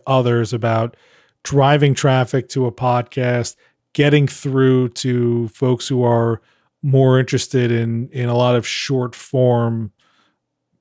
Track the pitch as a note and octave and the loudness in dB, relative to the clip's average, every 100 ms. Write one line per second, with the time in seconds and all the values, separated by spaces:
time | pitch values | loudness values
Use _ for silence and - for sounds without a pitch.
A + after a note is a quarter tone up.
0 | - C3+ A#2+ A#2+ A2+ A#2+ A#2 A2+ A#2 _ | -2 0 2 0 -2 -4 -2 -2 -4 _
1 | _ _ _ _ - C#3 C#3 D3 C#3+ C3 | _ _ _ _ -4 2 4 4 2 2
2 | C#3+ C3 B2 C3+ B2 - B2+ A#2 B2+ B2 | 2 2 0 -2 -4 -4 -4 -2 -2 -2
3 | A#2 - B2 B2 A2+ - _ _ _ - | -2 -4 -2 -2 -4 -10 _ _ _ 0
4 | C#3+ D3 C#3 - C#3+ C3 C3 C3 B2+ - | 2 4 2 -2 -4 2 4 4 0 -4
5 | C3 B2 A#2+ A#2 A2+ - B2+ B2 - C3 | -4 0 0 -2 -4 -4 -2 -2 -2 0
6 | A#2+ A#2 A#2 A2+ _ _ _ _ D3 C3+ | 2 2 0 -2 _ _ _ _ 0 4
7 | C3 B2+ B2+ C3 - C3 A#2+ A#2 A2+ A#2 | 4 4 2 -2 -2 -2 0 0 -2 -4
8 | B2 B2+ B2 A#2+ B2 B2 A2 - - C3+ | -8 -6 -2 0 2 0 -2 -8 -4 -4
9 | B2 - - C3+ B2+ A#2+ A#2 A2+ A2 _ | -4 -8 -6 0 2 2 0 -4 -8 _
10 | _ _ _ _ _ _ _ _ | _ _ _ _ _ _ _ _